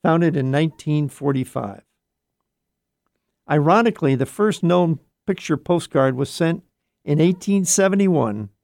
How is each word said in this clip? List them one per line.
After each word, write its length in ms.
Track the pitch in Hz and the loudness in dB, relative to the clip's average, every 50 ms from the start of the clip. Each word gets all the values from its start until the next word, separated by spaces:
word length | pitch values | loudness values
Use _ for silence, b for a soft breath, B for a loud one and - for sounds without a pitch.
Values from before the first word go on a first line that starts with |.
founded 360 | _ 175 160 170 170 165 165 | _ 2 2 4 2 2 0
in 160 | 156 131 131 135 | 0 -2 -2 0
nineteen 560 | 143 160 160 - _ - 156 151 151 147 135 | 0 -2 -2 -4 _ -6 -4 -2 -2 -2 -4
forty-five. 720 | - - 139 143 139 131 127 - - 127 120 101 98 - _ _ _ _ _ _ _ _ _ _ _ _ _ _ _ _ _ _ _ _ _ _ _ _ _ _ _ _ _ _ _ _ _ - | -8 -6 -4 -2 -2 -2 -4 -6 -6 -10 -8 -8 -12 -14 _ _ _ _ _ _ _ _ _ _ _ _ _ _ _ _ _ _ _ _ _ _ _ _ _ _ _ _ _ _ _ _ _ -2
Ironically, 640 | 147 151 143 156 180 220 233 233 - - - 139 135 | 0 2 4 4 4 4 4 2 0 0 0 0 0
the 100 | 123 131 | 0 -2
first 380 | - - - 202 214 190 - - | -4 -2 -2 -2 -2 0 0 0
known 380 | 170 175 180 180 165 165 - _ _ _ _ _ | 0 2 2 2 0 -2 -4 _ _ _ _ _
picture 300 | - 196 185 - - 156 | -6 -6 -6 -2 -4 -4
postcard 580 | 139 - - 175 170 165 - - 139 135 135 131 | -4 -2 -2 -2 -2 -2 -2 0 2 2 2 0
was 160 | 123 143 135 | -2 -6 -6
sent 320 | - - 170 165 170 - - _ _ _ _ _ _ _ _ | -4 -2 -2 -2 -2 -4 -8 _ _ _ _ _ _ _ _
in 160 | - 147 151 | -2 0 2
eighteen 440 | 156 175 185 185 - - 196 196 185 | 2 2 2 0 -2 -2 -2 0 0
seventy-one 840 | - - - 190 190 185 196 202 190 175 151 123 113 104 104 107 98 _ _ | 0 0 2 2 2 2 2 2 2 2 2 0 -2 -4 -8 -10 -12 _ _